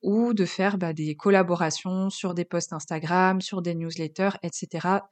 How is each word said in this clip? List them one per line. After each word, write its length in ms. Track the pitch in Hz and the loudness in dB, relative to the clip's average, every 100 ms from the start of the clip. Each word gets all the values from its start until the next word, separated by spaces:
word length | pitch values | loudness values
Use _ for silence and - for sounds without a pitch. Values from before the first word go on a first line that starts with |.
ou 320 | 196 214 240 208 | 0 2 4 2
de 100 | 170 | 0
faire, 320 | - 196 196 | 2 0 0
bah, 160 | 170 | -2
des 220 | 156 151 151 | -2 -4 0
collaborations 960 | 202 196 175 170 160 - 185 185 190 | 4 6 4 2 0 -2 -4 -2 -2
sur 240 | - 185 175 | -4 -4 -4
des 100 | 170 | -2
posts 280 | 170 - | -4 -4
Instagram, 680 | 156 - 160 160 180 185 190 | -8 -6 -6 0 4 4 2
sur 220 | 185 185 | -2 -4
des 100 | 170 | -4
newsletters, 640 | 165 165 165 156 170 196 - | -4 -6 -6 -6 -2 -2 -2
et 60 | 170 | -8
cetera. 560 | - - 160 180 196 - | -8 -8 -4 0 0 -2